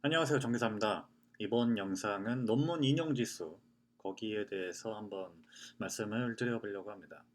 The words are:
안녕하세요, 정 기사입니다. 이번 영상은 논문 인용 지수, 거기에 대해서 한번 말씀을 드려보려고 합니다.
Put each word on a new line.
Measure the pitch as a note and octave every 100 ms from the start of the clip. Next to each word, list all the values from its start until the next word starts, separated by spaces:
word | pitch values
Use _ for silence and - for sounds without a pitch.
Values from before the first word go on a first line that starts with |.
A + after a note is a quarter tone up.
| D3
안녕하세요, | E3 D3+ C#3+
정 | A#2
기사입니다. | A#2 A2+ G#2+ G#2+ F2+ - _ _ _
이번 | G#2 A#2 A#2+ A2+
영상은 | G2 F#2+ G#2+ G2+ G#2 B2 A#2
논문 | A#2 D#3 E3+
인용 | C3+ C#3+ D#3+
지수, | C#3 A2+ - E2+ E2 _ _ _ _
거기에 | G2 F#2+ A2 G#2+ G2+
대해서 | G2 F2+ E2+ A2+ G#2+
한번 | G#2+ G2 F#2 E2 - - - -
말씀을 | G2 - G#2 A2 B2 A2
드려보려고 | A#2+ A#2 G#2 G2+ G2
합니다. | G2+ - - -